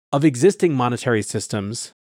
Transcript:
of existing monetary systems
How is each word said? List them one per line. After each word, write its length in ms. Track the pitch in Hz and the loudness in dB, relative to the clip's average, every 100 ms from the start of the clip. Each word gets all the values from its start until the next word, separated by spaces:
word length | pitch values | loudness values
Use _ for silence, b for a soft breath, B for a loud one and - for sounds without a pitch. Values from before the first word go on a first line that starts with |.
| _ | _
of 140 | 143 | 2
existing 480 | 156 123 175 202 180 | 2 4 2 4 0
monetary 480 | 135 123 120 131 113 | 2 0 -2 0 -2
systems 720 | 101 110 - 107 101 117 - _ | -2 -6 -6 -6 -6 -8 -12 _